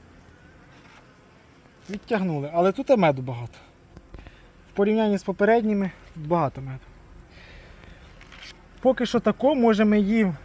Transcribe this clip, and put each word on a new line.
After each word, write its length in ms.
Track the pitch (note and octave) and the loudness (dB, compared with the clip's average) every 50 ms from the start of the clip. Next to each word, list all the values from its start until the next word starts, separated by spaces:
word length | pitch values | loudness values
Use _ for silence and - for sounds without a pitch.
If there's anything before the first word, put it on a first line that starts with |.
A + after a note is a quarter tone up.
| - - - - - - - - - - - - - - - - - - - - - - - _ _ _ _ _ _ _ _ _ - - _ _ - - | -20 -20 -20 -20 -20 -20 -20 -20 -20 -20 -20 -20 -20 -20 -20 -20 -20 -20 -20 -20 -20 -20 -20 _ _ _ _ _ _ _ _ _ -20 -20 _ _ -16 -14
Відтягнули, 600 | G3+ G#3 - - A#3+ G3+ F#3+ F3+ D#3 C#3+ C#3 D3 E3 | -14 -10 -6 -4 -2 -2 0 -2 -2 -4 -4 -4 0
але 180 | E3+ F3+ G3 | 2 2 2
тут 180 | F#3 - C4+ - | 0 0 0 2
і 60 | C4+ | 2
меду 260 | G#3+ F3 D#3 C#3 C3 | 4 4 2 2 0
багато. 360 | B2+ C3 B2+ A#2+ A#2+ A2+ - - - - _ _ _ - - - - - - - - - - - - - - - - - | -4 -8 -10 -10 -12 -14 -16 -20 -20 -20 _ _ _ -20 -20 -20 -20 -20 -20 -20 -20 -20 -20 -20 -20 -20 -20 -20 -20 -10
В 40 | - | -4
порівнянні 420 | G3+ G3+ G#3+ A3 A3 A3 G#3 G3+ F#3 | -2 0 0 0 0 0 0 0 -2
з 40 | |
попередніми 680 | - G3+ F#3 - G3+ G#3 A3+ A#3+ G#3+ A3 G#3 G3+ G3 F3 - - - - - | -4 -6 -4 0 2 2 2 2 2 0 -2 -2 -2 -4 -6 -12 -20 -20 -18
тут 120 | E3 D3+ | -10 -6
багато 340 | D3+ F3 E3+ D3+ B2+ - C3+ | -2 -2 0 0 -2 -4 -8
меду. 200 | C3+ C3+ C3 C3 - - - - - - - - - - - - - - - - - - - - - - - - - - - - - - - - - - - - - - - - | -12 -12 -14 -14 -16 -20 -20 -20 -20 -20 -20 -20 -20 -20 -20 -20 -20 -20 -20 -20 -20 -20 -20 -20 -20 -20 -20 -20 -20 -20 -20 -20 -20 -20 -20 -20 -20 -20 -20 -20 -20 -20 -8 -2
Поки 240 | - B3+ C4 - B3 | 2 2 2 2 0
що 140 | - - A#3 | -2 -2 0
тако, 340 | - G#3+ G3 - A#3+ C#4 D#4 | 0 0 -2 0 0 0 2
може, 300 | C4 A#3 A3+ A3 G3 A3 | 4 2 2 4 4 2
ми 160 | G#3 G#3 G#3 | 2 2 2
їм 340 | G3+ F#3+ A3+ A3+ G#3+ F#3 D3 - | 2 2 2 2 2 0 -2 -6